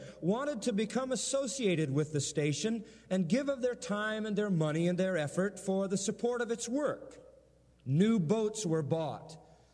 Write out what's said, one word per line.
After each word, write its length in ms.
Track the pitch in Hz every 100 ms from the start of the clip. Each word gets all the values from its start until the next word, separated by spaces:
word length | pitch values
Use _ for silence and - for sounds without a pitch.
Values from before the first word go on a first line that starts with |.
| - -
wanted 420 | 160 226 285 262
to 100 | 240
become 380 | 202 220 233 262
associated 840 | 247 - 269 269 - 214 160 156
with 200 | 135 151
the 80 | 147
station 640 | - - 151 143 220 226 - - -
and 180 | 190 165
give 200 | 240 285
of 120 | 269
their 140 | 247
time 500 | 240 - 202 214 220 214
and 100 | 208
their 140 | 208
money 360 | 175 156 151 175
and 100 | 180
their 200 | 190 180
effort 400 | 143 - 196 190
for 300 | - 190 196
the 80 | 196
support 440 | 220 208 240 247
of 80 | 233
its 160 | 233 -
work. 480 | 262 277 - - - - - - _ - _ 123
New 340 | 143 208 226
boats 440 | 156 220 214 214 170
were 160 | 160
bought, 540 | 135 165 151 107 - - - - -